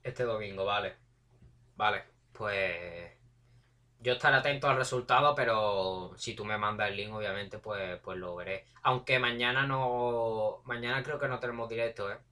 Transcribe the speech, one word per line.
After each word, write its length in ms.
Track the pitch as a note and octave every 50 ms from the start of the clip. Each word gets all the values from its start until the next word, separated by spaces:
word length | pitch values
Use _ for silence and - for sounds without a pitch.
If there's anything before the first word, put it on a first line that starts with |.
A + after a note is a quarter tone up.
| _
Este 200 | B2+ B2+ - B2
domingo, 420 | A#2 A2 G#2+ G#2+ G2+ G2 F#2+ F#2+
vale. 300 | G2 G2+ G#2 G2+ F#2+ - _ _ _ _ _ _ _ _ _ - - - - - _ _
Vale, 280 | - G#2+ G#2 G2+ F#2+ - - _ _ _ _ _
pues 760 | - A2 G#2 G2+ G2 F#2+ F2+ F2 E2+ F2 F2 E2+ E2+ F2 E2+ - _ - - _ _ _ _ - - _ _ _ _ _ _ _ _
yo 140 | - B2 B2+
estaré 240 | - - D3 C#3
atento 320 | C3 C3+ C#3+ C#3+ C#3 C#3+ C#3
al 80 | B2+
resultado, 580 | B2+ B2+ - C3 B2 A#2+ - B2+ C3 C#3+ D3 C#3+
pero 800 | C#3+ B2 A#2 A2+ A2 G#2+ G#2 G2+ G2 F#2 F#2+ F#2 F#2 F#2 F#2 F#2
si 180 | - - A2+ G#2
tú 100 | G#2+ G#2
me 120 | G#2 G#2+
mandas 320 | G#2 G#2 G#2+ G#2+ G#2+ G#2 G2+
el 80 | G2+
link, 160 | G2+ G#2 G#2+ G#2+
obviamente, 460 | G#2+ G#2+ G2 F#2+ G2+ G2+ F#2+ - G#2
pues, 400 | - A2 G#2 G2 F#2+ F#2 F2+ E2+
pues 160 | - G2 F#2
lo 180 | F#2 F2+ F2+ F2
veré. 300 | F2 F2 F#2 F#2+ F#2+ - _ _ - -
Aunque 360 | C3 B2+ B2 - - C3 B2+
mañana 460 | B2+ A#2+ A#2+ A#2+ A#2+ B2 B2 C3+ C#3
no, 920 | C#3 C3+ C3+ B2+ B2 B2 B2 B2 A#2+ A#2+ A#2 A2+ A2+ A2+ A2 G#2+ G#2+ - - _
mañana 380 | B2 A#2+ A#2+ A#2+ A#2+ C3 C3+ B2+
creo 160 | D3 D3 C#3
que 80 | C#3
no 120 | C3 B2+ A2+
tenemos 300 | B2 A#2+ A#2 A#2 A2+ A2
directo, 420 | A2+ A#2 A#2 A2+ - - G2+ G2
¿eh? 60 | G#2+ - - _